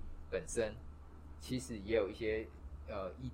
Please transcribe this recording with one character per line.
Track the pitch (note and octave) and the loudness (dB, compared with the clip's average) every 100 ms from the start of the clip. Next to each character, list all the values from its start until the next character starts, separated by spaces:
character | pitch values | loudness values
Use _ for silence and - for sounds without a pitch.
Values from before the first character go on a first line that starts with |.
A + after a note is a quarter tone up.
| - - - | 2 -4 0
本 | F#2 - | 0 2
身， | A#2+ G#2+ A2 - - - - - - | 2 2 0 -8 -10 -12 -12 -10 -8
其 | - B2+ | 0 0
实 | - A2 | 0 -4
也 | G2 A2+ | 6 6
有 | G2 | 6
一 | |
些， | A2 A2 A2 A2 - - - - | 2 2 2 0 -6 -8 -8 -4
呃 | G#2 F#2 F2 | -2 -2 -2
，E | B2+ | -4